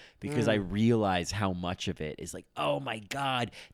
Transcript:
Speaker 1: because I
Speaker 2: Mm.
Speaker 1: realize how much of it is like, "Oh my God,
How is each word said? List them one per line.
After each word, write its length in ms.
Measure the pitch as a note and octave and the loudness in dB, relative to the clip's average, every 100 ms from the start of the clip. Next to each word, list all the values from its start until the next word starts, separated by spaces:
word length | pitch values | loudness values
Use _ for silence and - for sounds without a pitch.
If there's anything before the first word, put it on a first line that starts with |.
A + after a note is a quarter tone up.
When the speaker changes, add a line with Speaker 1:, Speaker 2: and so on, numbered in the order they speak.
| - - | -20 -10
Speaker 1:
because 280 | G2+ D3 A2+ | -4 0 4
I 100 | G#2+ | 2
Speaker 2:
Mm. 120 | F#2 | 2
Speaker 1:
realize 600 | G2+ A2+ A2+ G2+ F2+ E2+ | 4 6 6 4 2 0
how 200 | G2+ G2 | 0 0
much 340 | F2+ F2 - - | 0 -4 -4 -4
of 120 | F2 | -4
it 140 | D#2 - | -6 -6
is 160 | F2+ | -10
like, 100 | F#2 - - | -10 -10 -4
"Oh 220 | D3 C#3+ | 0 0
my 200 | C3 A2+ | -2 -6
God, 520 | G2+ C3+ C#3 B2+ A#2 - - | -6 -4 -2 0 -2 -4 -12